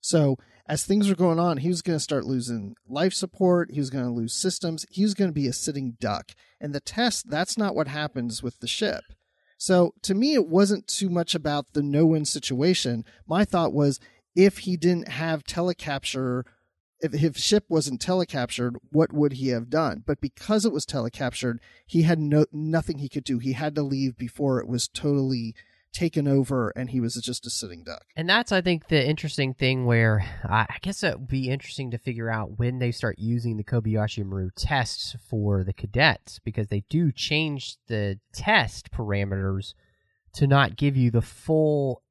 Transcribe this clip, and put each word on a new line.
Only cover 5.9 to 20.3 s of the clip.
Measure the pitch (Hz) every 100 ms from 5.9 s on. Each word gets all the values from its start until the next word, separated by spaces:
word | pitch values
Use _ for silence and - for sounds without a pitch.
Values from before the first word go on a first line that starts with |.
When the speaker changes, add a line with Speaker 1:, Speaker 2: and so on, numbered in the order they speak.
| 117
Speaker 1:
duck. | 113 101 - - _ _
And | 147
the | 143
test, | - - 240 - -
that's | 147 180 -
not | 202
what | - 147
happens | 151 151 139 120 110
with | 117 -
the | 120
ship. | - 214 - - - _ _ _ _
So | - 185 175 -
to | -
me, | 190 269
it | 294 165
wasn't | 180 196 202 -
too | - 196
much | 175 170
about | 170 151 147 135
the | 147
no-win | 143 143 160 160
situation. | 147 151 - 127 139 - 131 120 113 _ -
My | 165
thought | 208 180 165
was, | 147 143 135 - _ _
if | - 190 -
he | - 180
didn't | 165 175 -
have | 127 165 160
telecapture, | - - 180 - - 139 - 135 127 123 123 _ _ _ _ _
if | 156
his | 147 156 135
ship | - 208 -
wasn't | 165 143 123
telecaptured, | - 185 175 143 120 - 123 120 _
what | 147 160
would | 156 147
he | 131 131
have | 120 117
done? | 151 156 80 -
But | 143
because | 139